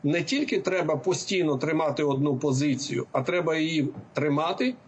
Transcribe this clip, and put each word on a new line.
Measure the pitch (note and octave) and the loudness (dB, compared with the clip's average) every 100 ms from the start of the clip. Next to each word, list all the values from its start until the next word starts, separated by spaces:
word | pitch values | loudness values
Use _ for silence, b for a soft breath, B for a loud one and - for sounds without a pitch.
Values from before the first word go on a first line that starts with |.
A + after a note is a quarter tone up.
не | C#3+ E3+ | 0 0
тільки | E3 C4+ C#4+ - | 0 -2 0 0
треба | F#3 F#3 D#3 D3+ | 0 0 0 0
постійно | - F3+ - F#3+ D#3+ C3 | 0 -2 0 0 2 0
тримати | D3 D#3+ D#3+ C3 | 0 0 0 0
одну | D3 C3+ D3 B2+ | 0 2 0 0
позицію, | D3 C3 D3 B2+ - C#3 B2+ | 0 2 2 0 -2 -4 -2
а | C3 | -4
треба | C3 F3 E3 D#3+ | 0 0 0 0
її | D#3 D#3+ C3+ - - | 0 0 -2 -4 -8
тримати | - D3 C#3+ D#3+ F3+ B3+ B3+ | -2 0 2 0 0 -2 -2